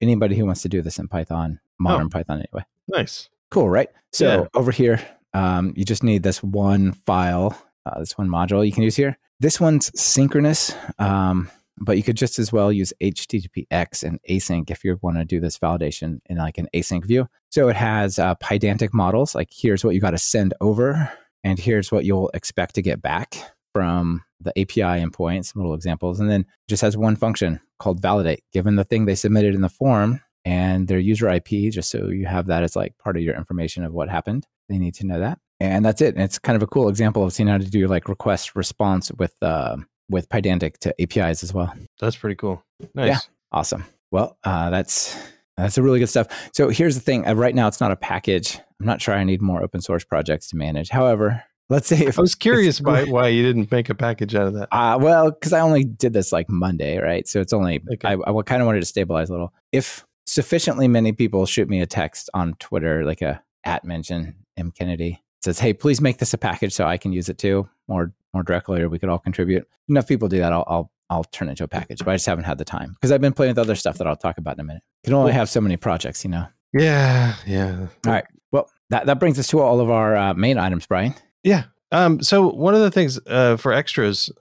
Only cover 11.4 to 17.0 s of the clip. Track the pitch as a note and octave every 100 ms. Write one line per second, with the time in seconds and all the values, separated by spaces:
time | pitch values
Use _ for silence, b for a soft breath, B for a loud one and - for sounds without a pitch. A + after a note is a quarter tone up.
11.4 | F2+ b b - G#2 G2+ G#2+ A2 C3 -
12.4 | G#2+ A2 G2+ G2+ F#2+ - G2 E2+ - G#2+
13.4 | F2+ - - F2 E2+ - D#2+ D#2+ - F#2+
14.4 | - E2+ D#2 F2 G2 F2+ F2 E2+ D#2+ F2
15.4 | E2+ - E2 E2+ D#2 - D#2+ C#2+ - F2
16.4 | D#2+ - E2+ E2+ E2 F2